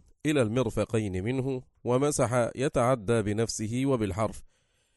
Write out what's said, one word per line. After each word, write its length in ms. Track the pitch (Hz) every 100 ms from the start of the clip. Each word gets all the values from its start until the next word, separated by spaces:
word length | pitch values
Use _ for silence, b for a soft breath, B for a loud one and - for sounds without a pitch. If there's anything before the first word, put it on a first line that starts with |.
| - _ 147
إلى 160 | 147
المرفقين 800 | 110 120 113 110 101 113 104 92
منه، 380 | 104 131 131 127 - _
ومسح 640 | 113 127 147 147 120 123 113 -
يتعدى 640 | 139 143 117 131 98 117
بنفسه 600 | 101 104 113 - 107 120 139
وبالحرف، 560 | 123 107 101 104 - - _ _ _ _